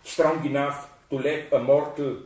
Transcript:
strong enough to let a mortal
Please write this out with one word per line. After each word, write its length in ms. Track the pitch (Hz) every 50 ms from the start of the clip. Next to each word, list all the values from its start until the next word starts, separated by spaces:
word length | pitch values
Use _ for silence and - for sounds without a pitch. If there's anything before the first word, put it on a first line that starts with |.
| -
strong 400 | - - - 165 156 160 160 151
enough 440 | 139 131 139 139 143 139 - - - - _ _ -
to 100 | 143 135
let 340 | 131 143 156 156 - - -
a 60 | 127
mortal 640 | 120 123 143 147 147 - - - 143 135 120 - -